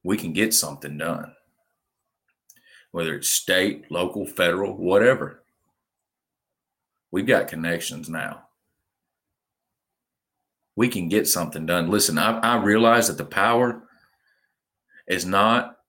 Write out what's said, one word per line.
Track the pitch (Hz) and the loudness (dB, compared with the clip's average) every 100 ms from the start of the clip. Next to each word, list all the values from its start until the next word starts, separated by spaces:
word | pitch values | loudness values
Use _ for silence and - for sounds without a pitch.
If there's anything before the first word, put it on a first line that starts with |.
We | 87 107 | -2 -4
can | 90 | -2
get | 80 110 | 0 2
something | - 76 71 73 73 | 0 -2 -8 -12 -6
done. | 80 78 - _ _ _ _ _ _ _ _ _ _ _ _ - _ - _ | -6 -6 -10 _ _ _ _ _ _ _ _ _ _ _ _ -20 _ -20 _
Whether | 85 80 | -6 -6
it's | 73 - | -4 -2
state, | - - 92 101 - - | -2 0 0 0 -4 -8
local, | 85 90 104 95 | -4 -4 -6 -10
federal, | - 87 92 98 87 | 0 0 0 -4 -4
whatever. | 87 98 117 131 - - _ _ _ _ _ _ _ _ _ _ _ _ _ _ _ _ _ | 2 4 6 2 -4 -12 _ _ _ _ _ _ _ _ _ _ _ _ _ _ _ _ _
We've | 92 | -4
got | 113 113 - | 2 2 2
connections | 80 82 85 - 73 80 | -6 -4 -4 -6 -10 -10
now. | 80 - - _ _ _ _ _ _ _ _ _ _ _ _ _ _ _ _ _ _ _ _ _ _ _ | -8 -8 -12 _ _ _ _ _ _ _ _ _ _ _ _ _ _ _ _ _ _ _ _ _ _ _
We | - 123 | -2 0
can | 101 82 | 0 0
get | 104 - | 0 0
something | 90 76 78 80 | -2 -4 -6 -2
done. | 87 82 | -2 0
Listen, | 101 - 78 | 0 0 2
I, | 101 113 | 0 0
I | 113 120 | 0 2
realize | 101 107 117 117 113 | 2 4 6 4 2
that | 82 | -4
the | |
power | 73 - 107 120 123 113 - _ _ _ _ _ _ _ _ _ _ - - | -6 0 2 2 0 -2 -16 _ _ _ _ _ _ _ _ _ _ -20 -4
is | 90 | -4
not | 90 98 107 120 120 - | 2 4 4 4 0 -16